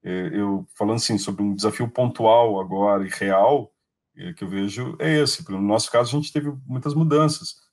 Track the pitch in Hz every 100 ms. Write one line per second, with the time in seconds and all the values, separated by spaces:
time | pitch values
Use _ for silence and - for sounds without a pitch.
0 | 90 92 87 101 101 98 - - 107 117
1 | - 107 - 98 104 98 107 - 120 123
2 | 123 117 110 117 117 98 92 95 101 101
3 | 95 - 98 95 110 143 110 _ _ _
4 | _ - 90 82 92 98 101 98 127 -
5 | 156 151 143 - - 95 101 110 - 120
6 | 120 143 151 151 143 139 135 127 147 147
7 | 160 147 151 151 - - _